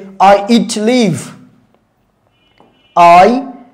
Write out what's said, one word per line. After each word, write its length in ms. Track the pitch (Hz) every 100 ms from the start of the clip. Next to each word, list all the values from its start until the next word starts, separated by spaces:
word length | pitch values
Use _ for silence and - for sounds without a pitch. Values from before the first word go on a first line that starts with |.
| - -
"I 320 | 190 202 214
eat 260 | 233 - 214
leave, 380 | 214 254 214 143 - - _ _ _ _ _ _ _ _ _ _ _ _ _ _ _ -
I, 440 | 170 175 202 254 - - _